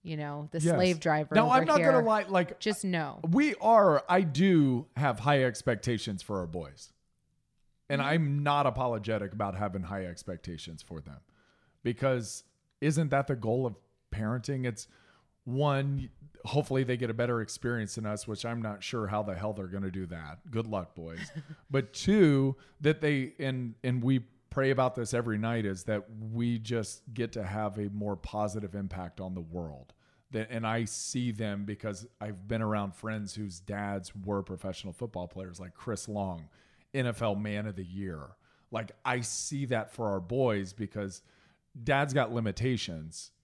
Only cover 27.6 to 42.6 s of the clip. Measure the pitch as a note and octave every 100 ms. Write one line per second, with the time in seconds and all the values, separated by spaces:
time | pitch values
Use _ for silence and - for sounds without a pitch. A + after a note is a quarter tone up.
27.6 | G#2 G#2 G#2 G#2 G#2 F#2+ - G#2+ G#2+ G#2+
28.6 | G2+ G2+ G2 F#2 F2+ - F#2 F#2 D#2+ F2
29.6 | D#2+ C2+ B1+ _ _ _ _ A2 A2 A#2
30.6 | A2 A#2 A2 - - B2+ B2 G#2+ A2 G2+
31.6 | G2+ G2+ A2 F#2+ A#2 _ G#2+ F#2 G2+ A2+
32.6 | A2 G#2+ G2+ - A2+ A2 G2+ G#2+ G#2 F2
33.6 | F#2+ G2+ G2+ G2+ F2 G#2 G2 G2 F#2 F#2
34.6 | F#3+ - - E2 A#2 F2+ F2 F#2+ F#2+ E2+
35.6 | F2+ - - G#2 - G#2 F#2+ E2+ D#2 _
36.6 | _ _ _ C3+ B2 G#2 A2+ G2+ G#2+ G#2
37.6 | G#2+ F#2+ F2+ F#2 F#2+ D#2+ C#2 - _ _
38.6 | _ A2 G#2+ - B2+ B2 A#2 - - C#3
39.6 | C3 A#2 G#2+ - A2 G2 F2 B2 B2+ G#2
40.6 | F#2 F#2+ G#2 G#2+ G2 F#2 _ _ _ _
41.6 | _ - A#2 C#3 C#3+ C3+ A#2 A#2+ A2 F#2+